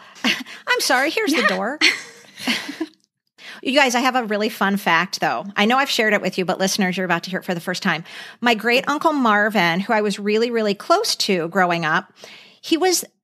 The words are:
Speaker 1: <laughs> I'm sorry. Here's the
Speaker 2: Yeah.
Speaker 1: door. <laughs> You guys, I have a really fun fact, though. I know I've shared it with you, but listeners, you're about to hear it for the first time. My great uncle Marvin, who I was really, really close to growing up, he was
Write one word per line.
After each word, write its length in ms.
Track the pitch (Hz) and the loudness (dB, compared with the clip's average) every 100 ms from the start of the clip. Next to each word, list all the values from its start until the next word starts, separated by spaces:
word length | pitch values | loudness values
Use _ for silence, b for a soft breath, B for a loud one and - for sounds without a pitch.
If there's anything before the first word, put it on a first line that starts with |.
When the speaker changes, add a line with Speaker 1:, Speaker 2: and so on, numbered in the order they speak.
| - | -8
Speaker 1:
<laughs> 120 | - | -4
I'm 560 | 233 - - - - 571 | -2 -2 -6 -14 -2 0
sorry. 300 | - 254 285 | 2 2 2
Here's 200 | 370 403 | 0 0
the 80 | 311 | 2
Speaker 2:
Yeah. 60 | 208 | 2
Speaker 1:
door. 320 | 190 202 302 | 0 -2 0
<laughs> 60 | - - - - - - - - - - 320 _ _ _ _ _ B B | 0 0 -8 -20 -20 -8 -4 -4 -6 -10 -12 _ _ _ _ _ B B
You 120 | - | -2
guys, 220 | 262 269 240 | 2 2 2
I 60 | |
have 140 | 262 254 | 2 0
a 80 | 220 | -2
really 240 | 208 214 | -2 -2
fun 280 | - 196 202 | 0 0 0
fact, 420 | 196 165 180 - | 2 2 2 -2
though. 240 | 160 131 196 196 | -2 -2 -4 0
I 100 | 208 | 2
know 120 | 254 | 2
I've 120 | 277 | 0
shared 240 | - 220 | 0 2
it 80 | 208 | 2
with 160 | 185 190 | 0 -2
you, 80 | 175 | -2
but 140 | - | 0
listeners, 380 | 190 - 185 180 | -2 0 -2 -2
you're 80 | 185 | 0
about 180 | 170 | -2
to 60 | - | -2
hear 80 | 180 | -8
it 60 | - | -4
for 80 | 175 | -6
the 60 | |
first 200 | 190 180 | -4 -4
time. 220 | 190 160 - B B B | -2 -2 -6 B B B
My 120 | 240 | 0
great 340 | 226 226 233 - | 0 2 0 0
uncle 260 | 285 330 | 0 0
Marvin, 680 | 294 233 208 214 208 170 170 | 2 4 4 2 2 2 0
who 140 | 196 | 0
I 80 | 220 | 0
was 180 | 208 202 | 0 -2
really, 320 | 202 214 240 | 0 0 0
really 240 | 226 214 202 | 0 0 -2
close 400 | - 349 - - | 2 2 2 -2
to 300 | - 185 160 | 0 0 0
growing 360 | 190 180 170 156 | 0 2 2 0
up, 280 | 165 - B B B B B | 0 -2 B B B B B
he 160 | - 320 | -2 2
was 280 | 370 339 - _ | 2 0 -4 _